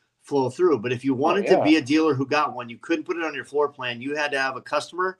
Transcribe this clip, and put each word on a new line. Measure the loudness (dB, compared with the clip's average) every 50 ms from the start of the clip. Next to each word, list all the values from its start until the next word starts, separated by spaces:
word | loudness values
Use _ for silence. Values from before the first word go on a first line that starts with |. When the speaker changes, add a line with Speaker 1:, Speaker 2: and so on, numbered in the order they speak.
| _ _ _ _
Speaker 1:
flow | _ -2 0 0 0 0
through. | 0 2 2 2 2 2
But | 0 -2
if | -4 -2 0
you | -2 0
Speaker 2:
Oh, |
Speaker 1:
wanted | 2 2 2 2 2 4
to | 4 4
Speaker 2:
yeah. | 4 6
Speaker 1:
be | 4 4
a | 4
dealer | 4 2 2 2 4 2 2
who | 0 0
got | 0 0 0 0 0 -4
one, | -8 -10 -12
you | -14
couldn't | -10 -4 -4 -4 -2 -2
put | -4 -6
it | -4 -4
on | -6 -6
your | -8 -8
floor | -4 0 0 0 0
plan. | -2 -4 -6 -6 -6 -6
You | -6 -6 -4
had | -2 -2 -2
to | 0 0
have | -2 -2 -4
a | -6
customer, | -6 -4 -4 -4 -4 -4 -4 -4 -2 -4 -4